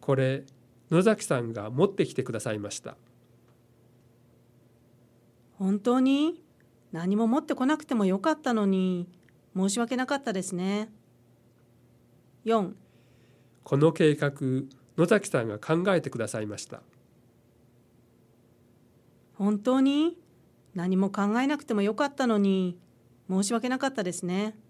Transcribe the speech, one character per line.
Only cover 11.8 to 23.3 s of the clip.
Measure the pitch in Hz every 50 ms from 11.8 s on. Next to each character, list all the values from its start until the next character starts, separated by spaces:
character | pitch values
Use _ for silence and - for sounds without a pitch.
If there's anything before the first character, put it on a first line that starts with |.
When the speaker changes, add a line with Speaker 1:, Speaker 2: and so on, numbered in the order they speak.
| _ _ _ _ _ _ _ _ _ _ _ _ _
Speaker 2:
四。 | 220 226 220 196 170 - - - _ _ _ _ _ _ _ _ _ _ _ _ _ _ _ _
Speaker 1:
こ | - - 139
の | 147 165 160
計 | - 175 156 147
画、 | 147 - 143 139 - 143 131 131 131 131 - - - _ _ _ -
野 | 160 175
崎 | 220 208 202 -
さ | - 143 117
ん | 113
が | 104 107
考 | - - 156 170 180 202 190
え | 170
て | - 135
く | - 120
だ | 113 107
さ | - 117
い | 107
ま | 107 107 -
し | -
た。 | - - - - _ _ _ _ _ _ _ _ _ _ _ _ _ _ _ _ _ _ _ _ _ _ _ _ _ _ _ _ _ _ _ _ _ _ _ _ _ _ _ _ _ _ _ _ _ _ _ _ _ _
Speaker 2:
本 | - 196 202 214 202
当 | 208 262 254 269
に？ | 269 269 277 294 311 339 349 - - _ _ _ _ _ _ _ _ _ _
何 | 185 170 180 190 185
も | 190 196
考 | 196 - 202 202 214 233
え | 262 277
な | 302 285
く | -
て | - 233
も | 208
よ | 196 202 220
か | 214 294 277
っ | 277
た | - 269 240
の | 226 208
に。 | 202 196 190 190 185 180 175 - _ _ _ _ _ _ _ _ _
申 | _